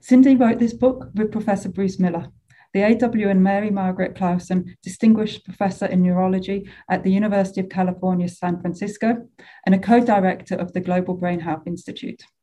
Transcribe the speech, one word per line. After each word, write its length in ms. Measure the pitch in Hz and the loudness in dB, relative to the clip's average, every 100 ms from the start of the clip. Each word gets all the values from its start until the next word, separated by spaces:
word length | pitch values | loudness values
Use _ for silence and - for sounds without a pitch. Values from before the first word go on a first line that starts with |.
Cindy 360 | - 254 269 262 | 4 6 8 6
wrote 240 | 233 226 | 4 2
this 140 | 233 | -2
book 340 | - 247 254 - | 2 0 0 -8
with 180 | 196 220 | -4 -4
Professor 360 | 214 214 196 190 | -2 -2 -2 -4
Bruce 300 | 180 196 190 | -4 -4 0
Miller, 300 | 180 170 - _ _ _ _ | -2 -2 -10 _ _ _ _
the 100 | 196 | 0
A 100 | 208 226 | 2 2
W 320 | 240 226 202 | 2 0 2
and 120 | 190 | 2
Mary 300 | 185 196 214 | 4 2 0
Margaret 460 | 196 185 185 185 - | -2 -2 -2 -6 -2
Clausen 600 | 185 180 - 185 180 - | -2 -2 -2 -4 -4 -12
Distinguished 640 | - - 226 220 214 - | -16 0 4 4 2 -6
Professor 420 | - - 196 190 196 | -16 -4 -4 -2 -2
in 160 | 185 | 0
Neurology 680 | 180 180 185 190 185 196 196 - - | 2 2 0 -2 -4 -8 -8 -20 -6
at 140 | 185 | -4
the 80 | 185 | 0
University 480 | 190 214 202 190 196 | 0 2 0 -2 -2
of 80 | 190 | -6
California, 600 | 190 185 180 185 180 175 | -2 -2 -2 -2 0 -2
San 320 | - 180 175 | -4 -6 -4
Francisco, 680 | 170 165 202 - 226 240 - _ - - | -6 -6 -8 -4 -2 -2 -6 _ -20 -10
and 120 | - 190 | 0 0
a 20 | |
co-director 760 | 190 240 240 208 185 175 - 180 | 4 4 4 2 2 -2 -8 -8
of 160 | 180 | -6
the 80 | 180 | -6
Global 340 | 180 180 180 | -2 -2 -2
Brain 240 | 180 180 175 | -4 -4 -4
Health 240 | 165 156 175 | -4 -8 -8
Institute. 580 | 175 - - - - - _ | -12 -12 -14 -12 -14 -18 _